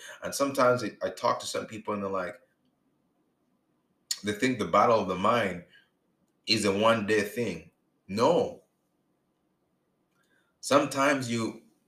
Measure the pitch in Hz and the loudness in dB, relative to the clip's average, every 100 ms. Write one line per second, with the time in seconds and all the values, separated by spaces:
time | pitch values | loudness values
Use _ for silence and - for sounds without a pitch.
0 | - - 98 - 139 135 123 120 104 - | -18 -12 -8 -2 -2 2 4 4 0 -6
1 | 95 - - - - - - 107 107 104 | -8 -2 -2 -2 -4 -8 -8 -10 -8 -6
2 | 98 95 87 - _ _ _ _ _ _ | -4 -4 -6 -10 _ _ _ _ _ _
3 | _ _ _ _ _ _ _ _ _ _ | _ _ _ _ _ _ _ _ _ _
4 | - - 101 104 127 117 92 101 120 110 | -12 -8 -6 -2 -2 -2 0 4 6 4
5 | 95 90 101 120 101 87 - - _ _ | 2 -2 0 0 0 -4 -14 -20 _ _
6 | _ _ _ _ - 113 101 98 110 113 | _ _ _ _ -2 0 2 2 4 2
7 | 101 107 101 - 113 85 - _ _ _ | 2 0 0 -4 -6 -6 -14 _ _ _
8 | - 107 131 175 113 - _ _ _ _ | -8 0 4 4 0 -4 _ _ _ _
9 | _ _ _ _ _ _ _ _ _ _ | _ _ _ _ _ _ _ _ _ _
10 | _ _ _ _ _ _ - 139 147 143 | _ _ _ _ _ _ 2 2 2 2
11 | 139 139 120 117 110 - - _ | 2 2 0 -2 -4 -8 -18 _